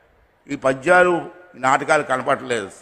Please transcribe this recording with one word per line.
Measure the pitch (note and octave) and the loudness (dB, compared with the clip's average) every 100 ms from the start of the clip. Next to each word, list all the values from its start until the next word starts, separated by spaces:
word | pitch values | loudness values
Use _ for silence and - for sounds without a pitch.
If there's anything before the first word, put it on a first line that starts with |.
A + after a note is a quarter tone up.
| _ _ _ _ - | _ _ _ _ -12
ఈ | C#3 | -4
పద్యాలు, | C3 C3+ C3+ F3+ F3+ E3+ - - - A#2 | -2 0 2 4 4 0 -4 -16 -20 -4
ఈ | |
నాటకాలు | C3 C#3+ D3 D#3 | 0 0 2 0
కనపడలేదు | C#3+ C3 C3 C3 B2+ A#2 G2 - | 0 -4 -2 -4 -2 -6 -6 -2